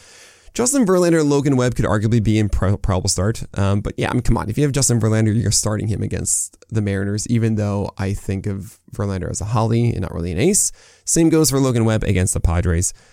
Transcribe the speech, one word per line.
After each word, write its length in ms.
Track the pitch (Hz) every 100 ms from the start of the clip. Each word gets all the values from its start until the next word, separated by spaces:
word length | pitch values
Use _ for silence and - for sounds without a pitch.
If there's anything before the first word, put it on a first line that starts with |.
| - - - - -
Justin 320 | - 240 285
Verlander 360 | 202 180 175 165
and 100 | 147
Logan 260 | 143 143 131
Webb 200 | 123 113
could 100 | 120
arguably 360 | 107 107 117
be 160 | 107 107
in 120 | 104
pro-, 260 | - 95 98
probable 320 | - 92 -
start. 340 | - 95 117 -
Um, 260 | - 98 101
but 140 | 101 -
yeah, 140 | -
I 20 |
mean, 100 | 123
come 140 | - 113
on. 140 | 90
If 80 | 104
you 60 |
have 80 | 147
Justin 280 | 135 127 120
Verlander, 340 | 110 110 110
you're 160 | 107 101
starting 380 | - 107 104 104
him 140 | 104
against 560 | 104 87 87 - - _ -
the 140 | 107
Mariners, 440 | 101 98 101 104 -
even 260 | 117 113
though 360 | 107 101 101 98 -
I 160 | 95
think 340 | 101 - 98 104
of 340 | 98 107 - -
Verlander 380 | - 101 95 82
as 100 | -
a 60 | 107
Holly 440 | 113 113 117 120
and 120 | -
not 100 | 92
really 200 | - 85
an 60 | 85
ace. 340 | 156 208 - - - _
Same 260 | - - 165
goes 200 | 160 156
for 80 | 135
Logan 280 | 135 120 113
Webb 180 | 110
against 300 | - 92 92
the 60 | -
Padres. 520 | - 85 87 85 90 - _